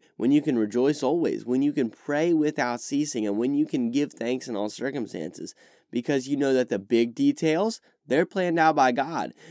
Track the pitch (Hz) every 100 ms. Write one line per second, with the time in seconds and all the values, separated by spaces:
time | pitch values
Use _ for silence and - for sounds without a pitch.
0 | _ - 120 147 147 120 107 117 135 147
1 | 135 170 139 53 110 127 143 143 117 -
2 | - 147 170 160 151 143 123 120 - 143
3 | 147 123 107 101 127 143 151 143 117 135
4 | 143 - 117 127 127 104 107 - 127 139
5 | 104 92 80 - 82 - _ _ _ 123
6 | 123 143 131 139 139 131 123 107 101 117
7 | 120 117 139 143 160 156 220 - _ _
8 | - 131 180 202 180 165 160 151 131 123
9 | 139 156 85 - -